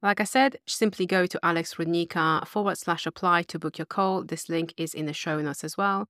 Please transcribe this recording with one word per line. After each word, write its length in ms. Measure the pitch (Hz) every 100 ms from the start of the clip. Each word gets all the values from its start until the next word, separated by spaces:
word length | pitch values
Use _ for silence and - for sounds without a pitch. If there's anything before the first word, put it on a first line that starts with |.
Like 200 | 202 202
I 20 |
said, 360 | 214 262 269 - -
simply 400 | - 220 185 180
go 200 | 190 180
to 140 | -
alexrudnicka 1040 | 170 165 165 - 170 170 165 170 160 156 -
forward 300 | - 202 175
slash 280 | - 170 -
apply 380 | - 185 175
to 160 | 170 160
book 180 | 160 -
your 80 | 160
call. 380 | - 190 190
This 240 | 170 165 -
link 260 | 165 165 -
is 160 | 165
in 140 | 160 156
the 40 |
show 300 | 151 - 151
notes 240 | 151 143 160
as 100 | -
well 320 | 196 196 208